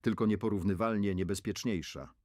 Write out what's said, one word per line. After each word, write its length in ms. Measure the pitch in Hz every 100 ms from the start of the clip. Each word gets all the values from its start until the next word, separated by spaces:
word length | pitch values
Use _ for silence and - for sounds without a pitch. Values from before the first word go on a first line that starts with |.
tylko 240 | 120 107 110
nieporównywalnie 880 | 101 110 101 92 90 113 107 101 92
niebezpieczniejsza. 960 | 92 95 - 98 123 95 76 69 69 _